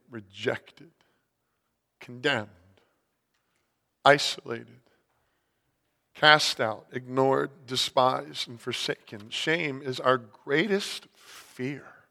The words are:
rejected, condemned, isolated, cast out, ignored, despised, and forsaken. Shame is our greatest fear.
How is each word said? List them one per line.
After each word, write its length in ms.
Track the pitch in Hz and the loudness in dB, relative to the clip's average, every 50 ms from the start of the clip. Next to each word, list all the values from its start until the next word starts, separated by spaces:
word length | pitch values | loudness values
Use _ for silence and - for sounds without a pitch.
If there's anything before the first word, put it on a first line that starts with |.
| _ _ | _ _
rejected, 800 | 127 113 104 95 95 98 107 123 120 - - - - - 147 170 _ _ _ _ _ _ _ _ _ _ _ _ _ _ _ _ _ _ _ _ _ _ | -16 -16 -16 -16 -16 -6 -4 -4 -4 -4 -8 -16 -20 -20 -20 -20 _ _ _ _ _ _ _ _ _ _ _ _ _ _ _ _ _ _ _ _ _ _
condemned, 480 | - - 123 123 127 147 135 117 107 104 - _ _ _ _ _ _ _ _ _ _ _ _ _ _ _ _ _ _ _ _ _ _ _ _ _ _ _ _ _ _ | -18 -16 -16 -4 -2 0 0 0 -2 -6 -12 _ _ _ _ _ _ _ _ _ _ _ _ _ _ _ _ _ _ _ _ _ _ _ _ _ _ _ _ _ _
isolated, 760 | 139 143 147 - - - - - - 117 113 117 113 117 123 _ _ _ _ _ _ _ _ _ _ _ _ _ _ _ _ _ _ _ _ _ _ _ _ _ _ _ | 6 6 6 4 -2 -4 -6 -8 -8 -8 -8 -10 -14 -20 -20 _ _ _ _ _ _ _ _ _ _ _ _ _ _ _ _ _ _ _ _ _ _ _ _ _ _ _
cast 460 | - 160 151 151 139 - - - - | 4 8 8 8 8 6 0 -2 -2
out, 260 | 127 110 107 - - _ 135 | -2 -2 -2 -6 -10 _ -12
ignored, 580 | 127 127 123 127 135 135 135 135 139 147 143 139 - 135 | -12 -10 -4 0 2 2 4 4 2 0 -4 -8 -14 -14
despised, 840 | 120 131 123 - - - 135 127 127 131 151 143 147 - - - - | -6 -4 -4 -4 0 2 4 4 4 2 0 -4 -10 -10 -12 -10 -10
and 120 | 120 113 | -12 -12
forsaken. 680 | - 127 117 - - - 139 - _ - - 104 104 117 | -10 -8 -6 -6 -4 -6 -6 -6 _ -16 -16 -16 -14 -12
Shame 500 | - - - 156 160 170 170 147 131 135 147 | -10 -6 -2 -2 0 0 -2 -4 -6 -6 -8
is 160 | 135 127 - | -8 -8 0
our 180 | - 127 131 127 | 2 2 2 2
greatest 880 | 113 107 - - _ - 139 156 185 226 185 202 202 - - - - - _ | 0 -8 -20 -20 _ 0 0 0 2 2 0 -2 -2 -4 -10 -12 -14 -18 _
fear. 720 | _ - - - - - - - - 127 135 147 127 - - - - _ _ | _ -20 -20 -20 -20 -20 -20 -12 -10 -8 -8 -8 -10 -14 -18 -20 -20 _ _